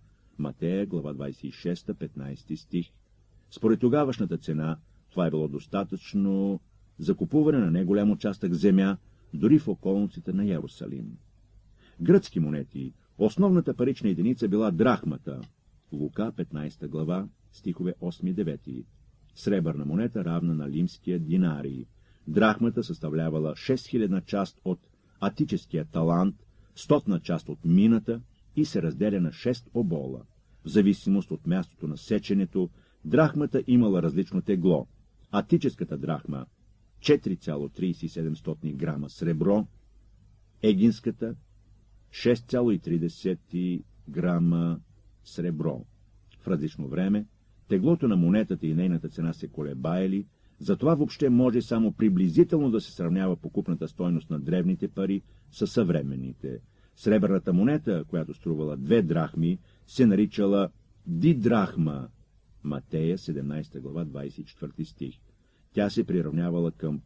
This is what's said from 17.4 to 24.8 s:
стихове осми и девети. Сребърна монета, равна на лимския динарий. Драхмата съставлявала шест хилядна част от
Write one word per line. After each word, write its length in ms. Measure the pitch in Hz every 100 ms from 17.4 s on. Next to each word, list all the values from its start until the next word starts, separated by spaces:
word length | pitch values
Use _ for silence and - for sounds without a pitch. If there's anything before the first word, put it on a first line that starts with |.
| _
стихове 420 | - - 85 90 -
осми 280 | 87 85 90
и 40 |
девети. 520 | 92 85 71 - 64 - _ _ _ _ -
Сребърна 500 | - 101 80 73 71
монета, 400 | 82 117 117 87
равна 280 | 85 85
на 160 | 80 71
лимския 500 | 71 87 - - 90
динарий. 680 | 78 90 90 73 71 67 60 _ _ _ -
Драхмата 560 | 78 110 107 117 120
съставлявала 720 | 107 82 80 78 80 78 78 73
шест 320 | - 131 -
хилядна 340 | 123 104 95
част 400 | - 101 95 - -
от 140 | 90